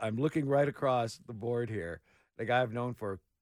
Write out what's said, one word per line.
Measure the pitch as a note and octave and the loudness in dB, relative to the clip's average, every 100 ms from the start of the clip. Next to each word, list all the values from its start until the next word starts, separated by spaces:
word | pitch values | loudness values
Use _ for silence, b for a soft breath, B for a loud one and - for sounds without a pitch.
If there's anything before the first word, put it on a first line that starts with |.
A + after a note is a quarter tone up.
I'm | A2 A2+ | -2 0
looking | D3+ D#3+ C#3 | 0 0 2
right | C#3 C#3+ | 4 2
across | - C#3 B2 A2+ - - | 2 2 2 0 -4 -12
the | |
board | A2 A#2 A#2+ A#2 | -8 -2 -2 -2
here. | G#2+ E2+ E2 _ _ _ - | -4 -6 -10 _ _ _ -8
The | A2+ | 2
guy | B2 | 2
I've | B2 | 2
known | A#2+ B2 | 0 -4
for, | A#2 G#2+ F#2+ _ _ | -4 -6 -8 _ _